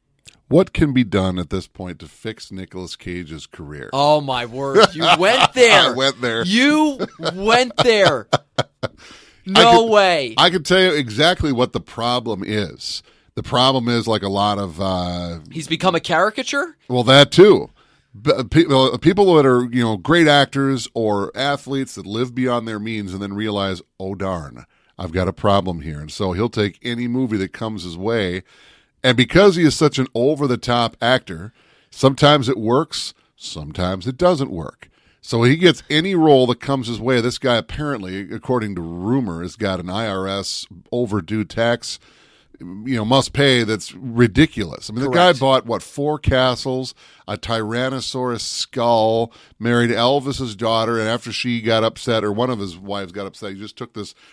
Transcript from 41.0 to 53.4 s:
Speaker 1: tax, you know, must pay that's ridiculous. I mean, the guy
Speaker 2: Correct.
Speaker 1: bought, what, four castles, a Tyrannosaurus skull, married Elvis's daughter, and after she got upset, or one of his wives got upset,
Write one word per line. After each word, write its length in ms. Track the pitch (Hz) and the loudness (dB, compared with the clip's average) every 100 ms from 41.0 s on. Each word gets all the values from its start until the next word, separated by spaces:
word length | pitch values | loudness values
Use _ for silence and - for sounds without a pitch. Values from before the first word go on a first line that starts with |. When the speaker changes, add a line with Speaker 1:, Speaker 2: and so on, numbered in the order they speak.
| 113 101 82 107 | -2 -4 -4 -6
Speaker 1:
tax, 540 | 95 113 117 120 - - _ _ _ _ _ - | -4 -2 0 -2 -6 -14 _ _ _ _ _ -20
you 360 | 87 98 123 120 | -18 -12 -6 -4
know, 80 | |
must 300 | 107 131 - | 2 2 2
pay 280 | 139 139 123 | 0 2 2
that's 300 | 107 107 - | 0 -4 -8
ridiculous. 920 | 92 127 117 117 104 160 113 85 - - | -14 -4 2 4 4 2 0 -8 -10 -10
I 60 | |
mean, 80 | 110 | -6
the 60 | 135 | 0
guy 160 | 165 180 | 4 4
Speaker 2:
Correct. 140 | 135 | 4
Speaker 1:
bought, 260 | 135 131 117 | 2 2 0
what, 160 | 101 | -6
four 360 | - - 147 151 | -6 -6 -6 -4
castles, 760 | - 131 127 120 135 127 127 - - _ - | 0 2 2 0 -4 -6 -8 -14 -20 _ -12
a 100 | - | -10
Tyrannosaurus 1040 | - 113 107 120 131 131 - 131 123 113 | -4 -4 -4 -4 -4 -6 -8 -6 -6 -6
skull, 920 | - - - 127 117 117 110 113 113 - _ - | -8 -10 -8 -2 2 2 2 0 -2 -8 _ -6
married 320 | 113 120 120 | 0 2 2
Elvis's 640 | 107 120 143 135 123 127 98 | 2 0 0 -4 -6 -8 -6
daughter, 420 | 113 113 113 113 | -2 0 -2 -2
and 100 | 110 | -2
after 220 | 117 117 | -4 -6
she 300 | - 123 117 | -8 -6 -4
got 240 | 110 113 | 0 0
upset, 400 | 110 - 123 113 | 0 -2 -4 -2
or 80 | 104 | -2
one 160 | 104 127 | -2 -4
of 100 | 113 | -4
his 200 | 98 85 | -8 -12
wives 340 | 98 101 92 | -10 -10 -10
got 140 | 101 98 | -12 -14
upset, 260 | - | -12